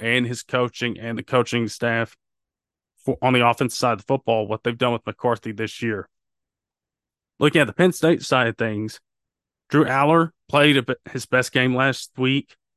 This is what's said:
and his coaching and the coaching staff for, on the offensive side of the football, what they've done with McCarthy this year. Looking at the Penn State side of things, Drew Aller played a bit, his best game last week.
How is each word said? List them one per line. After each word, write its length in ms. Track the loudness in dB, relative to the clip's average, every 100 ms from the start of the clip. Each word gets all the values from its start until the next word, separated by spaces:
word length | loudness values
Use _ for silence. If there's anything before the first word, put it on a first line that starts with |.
and 260 | -2 0 -2
his 160 | -6
coaching 560 | -4 -2 -2 -4 -6 -6
and 180 | -8 -10
the 60 |
coaching 440 | -2 0 0 -2 -4
staff 460 | -4 -2 -2 -4 _ _ _ _ _ _ _ _ _ -6
for, 100 | -2
on 100 | 0
the 160 | 4 2
offensive 300 | 2 -2 -2
side 140 | -2
of 60 | -2
the 40 |
football, 420 | -2 -4 0 -2 -2
what 180 | -4
they've 120 | -4 -2
done 160 | -2
with 140 | -2 -6
McCarthy 460 | -6 -4 -2 -6
this 280 | -8 -8 -6
year. 300 | -6 -6 -8 _ _ _ _ _ _ _ _ _ _ _ _ -2
Looking 240 | 2 4
at 60 | 2
the 40 |
Penn 200 | 2 2
State 300 | 2 2 0
side 260 | 2 0 2
of 100 | -2
things, 420 | -4 -4 -8 -10 _ _ _ _ _ _ _
Drew 160 | 2 2
Aller 460 | 2 4 4 2 -4 -2
played 300 | 2 4 4
a 40 |
bit, 160 | 0 -6 -8
his 160 | -12 -2
best 260 | 0 0
game 220 | 0 2
last 380 | 2 0 -2 -8 -4
week. 400 | -2 0 -4 _ _